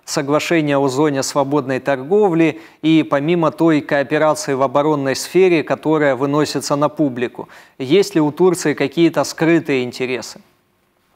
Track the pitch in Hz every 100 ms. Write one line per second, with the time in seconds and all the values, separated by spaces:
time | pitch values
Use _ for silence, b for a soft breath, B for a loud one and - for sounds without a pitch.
0 | - - 139 147 - 170 147 139 139 127
1 | 156 135 123 147 135 147 131 127 143 131
2 | 135 208 202 165 160 156 B B 156 160
3 | 151 143 147 175 156 - 165 151 139 147
4 | 131 151 156 147 - 131 135 143 147 147
5 | 139 127 - 175 185 165 131 - 156 156
6 | 143 123 139 147 147 143 - 143 147 156
7 | 143 120 117 - 110 B B - 131 185
8 | 196 170 151 147 185 165 151 131 143 170
9 | 165 147 135 - 160 165 151 131 123 -
10 | 127 120 - - _ _ _ _ _ _
11 | _